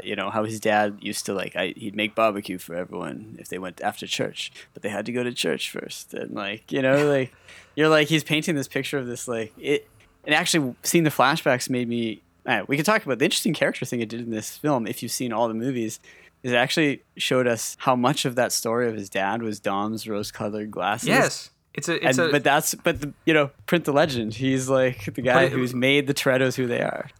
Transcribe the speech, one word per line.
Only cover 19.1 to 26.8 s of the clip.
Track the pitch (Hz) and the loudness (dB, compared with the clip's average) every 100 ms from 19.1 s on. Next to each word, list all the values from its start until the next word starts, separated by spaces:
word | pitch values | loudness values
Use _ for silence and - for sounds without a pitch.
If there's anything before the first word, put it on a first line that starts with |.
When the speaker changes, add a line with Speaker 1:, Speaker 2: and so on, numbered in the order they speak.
Speaker 1:
dad | 95 98 117 | -2 -2 -2
was | 113 101 | -4 -6
Dom's | 104 98 107 110 110 | -4 -2 -2 -6 -6
rose-colored | 104 104 - 107 107 107 | -6 -6 -6 -6 -6 -6
glasses. | 92 92 110 147 | -4 -2 -2 2
Speaker 2:
Yes. | 247 175 - - _ _ | 2 2 -2 -12 _ _
It's | - 170 | -6 -2
a, | 165 131 | 0 2
it's | 131 | 4
Speaker 1:
And, | 165 | 4
Speaker 2:
a | |
Speaker 1:
but | 147 | 4
that's, | 143 147 - - | 4 4 2 -2
but | 170 160 | 0 -2
the, | 143 - - | -4 -4 2
you | |
know, | 156 139 - - | 4 4 -2 0
print | 175 156 | 0 4
the | |
legend. | 143 160 123 107 | 4 4 2 -4
He's, | 110 135 131 131 | -2 0 0 2
like, | 135 127 123 - | 2 2 0 -8
the | 123 | -2
guy | 123 | 2
Speaker 2:
But | 127 131 | 4 4
it | |
Speaker 1:
who's | 131 123 | 2 -2
made | 123 131 143 135 | 2 4 4 2
the | |
Torettos | 139 139 127 131 131 | 0 2 4 2 0
who | 123 | -2
they | 120 | 0